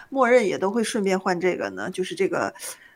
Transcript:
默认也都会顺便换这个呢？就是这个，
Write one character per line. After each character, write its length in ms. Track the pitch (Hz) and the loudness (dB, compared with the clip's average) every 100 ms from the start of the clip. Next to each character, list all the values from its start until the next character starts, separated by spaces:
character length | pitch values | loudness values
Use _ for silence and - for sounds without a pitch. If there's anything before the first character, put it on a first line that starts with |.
| - | -6
默 180 | 269 240 | 0 4
认 180 | 247 202 | 6 4
也 100 | 139 | 0
都 140 | 190 | 0
会 140 | 226 | 0
顺 180 | 214 226 | -2 0
便 160 | 190 190 | 0 0
换 220 | 190 175 | 0 0
这 160 | 180 - | 0 0
个 120 | 101 | -4
呢？ 200 | 185 104 | -6 -8
就 140 | 185 | -6
是 100 | 185 | -6
这 140 | 170 185 | -2 -2
个， 240 | 160 101 - - - - | 0 -2 -4 -14 -16 -20